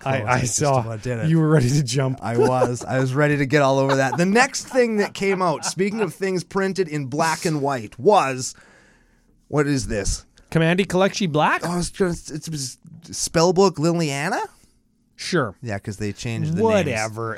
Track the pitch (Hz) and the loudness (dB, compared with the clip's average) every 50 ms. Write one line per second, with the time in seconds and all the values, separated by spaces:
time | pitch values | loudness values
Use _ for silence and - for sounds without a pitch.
0 | - 139 135 135 107 113 123 123 127 120 - - 151 143 135 127 113 113 113 107 | -4 -4 -2 -2 0 0 0 0 0 -2 -2 0 2 2 2 2 0 -2 -8 -8
1 | - 123 120 113 110 156 165 165 156 151 156 151 123 123 139 147 147 113 120 143 | -6 -6 -4 -2 0 2 2 2 4 4 4 4 4 4 2 0 0 0 -2 -2
2 | 135 131 131 - - 107 117 120 - - 127 127 123 120 123 117 - - 120 131 | -2 -2 -4 -4 -6 -2 2 2 4 4 4 2 2 0 -2 -6 -4 -2 -2 0
3 | 131 131 127 143 147 147 147 139 143 131 147 147 139 135 135 135 135 135 139 135 | 0 0 2 2 2 2 2 0 0 2 4 4 4 4 4 2 2 2 2 2
4 | 135 131 - - 175 190 202 240 262 269 - - - - - 262 247 226 220 208 | 0 0 0 0 0 2 4 4 2 2 0 -8 -10 -2 2 2 2 2 2 0
5 | 196 - - - 196 196 196 185 185 175 147 131 - - - 160 190 208 202 226 | -2 -2 -2 -4 -2 -2 0 0 0 0 -2 -2 -4 -6 -2 -2 -2 -2 0 -2
6 | 208 165 - - 185 190 185 180 - - - 196 190 190 185 190 190 160 151 151 | -4 -4 -4 -4 -4 -2 -2 -4 -6 -4 -2 -2 -2 0 0 -2 -2 -2 -2 -6
7 | 143 127 143 151 165 160 156 - - 180 156 147 135 139 139 123 107 101 - - | -4 -4 -2 0 0 0 0 0 -2 -2 -2 0 0 -2 -2 -2 -6 -10 -12 0
8 | 120 196 208 185 147 135 131 127 123 - - - - - - - _ _ _ _ | 4 6 6 6 4 2 -2 -4 -6 -8 -10 -14 -20 -20 -20 -20 _ _ _ _
9 | _ _ _ _ _ _ _ _ _ _ - 147 147 139 147 135 107 101 113 101 | _ _ _ _ _ _ _ _ _ _ 0 0 2 2 0 0 0 -2 -4 -2
10 | 95 - - - - _ _ _ _ _ - 165 165 160 175 180 202 - 175 180 | 0 -2 -2 -2 -8 _ _ _ _ _ 0 2 2 2 2 2 0 0 2 2
11 | 190 196 - - 208 165 139 147 156 208 320 359 - 165 175 175 170 - - - | 2 2 0 -2 -4 0 2 2 2 2 0 0 -2 -4 -2 -2 -4 -6 -2 -2
12 | 196 180 170 - - - 135 156 - 165 160 147 135 123 - _ _ - - - | -2 -2 -2 -6 -8 -12 -12 -12 -10 -10 -8 -8 -8 -10 -12 _ _ -20 -20 -20
13 | - - - - - - - 170 165 180 180 175 196 190 - - 147 170 165 170 | -18 -14 -8 -8 -8 -2 2 4 4 4 6 6 4 4 4 2 0 0 2 2
14 | 165 147 139 139 147 180 233 339 440 - - _ _ _ _ _ _ _ _ _ | 0 -2 -2 -2 -4 -2 -4 -4 -6 -8 -12 _ _ _ _ _ _ _ _ _
15 | _ _ _ - - - - 165 131 104 92 _ - 117 101 98 - 110 101 - | _ _ _ -14 -8 -2 0 0 0 -2 -6 _ -8 -6 -6 -6 -6 -8 -8 -6
16 | 107 104 101 - - 120 113 113 156 151 165 185 220 220 214 196 170 147 120 110 | -6 -6 -6 -6 -8 -6 -6 -4 -4 -2 0 0 2 2 2 2 0 0 -2 -2
17 | 110 110 107 110 113 113 110 | -4 -4 -6 -8 -8 -8 -8